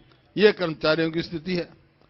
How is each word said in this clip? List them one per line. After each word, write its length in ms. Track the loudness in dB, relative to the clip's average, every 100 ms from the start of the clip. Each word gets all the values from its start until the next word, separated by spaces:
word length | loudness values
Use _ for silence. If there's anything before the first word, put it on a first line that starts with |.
| _ _ _ 2
ये 140 | 4
कर्मचारियों 600 | 4 -2 -2 0 0 0
की 100 | -4
स्थिति 340 | -6 -8 -6 -6
है। 140 | -6 -14 _ _ _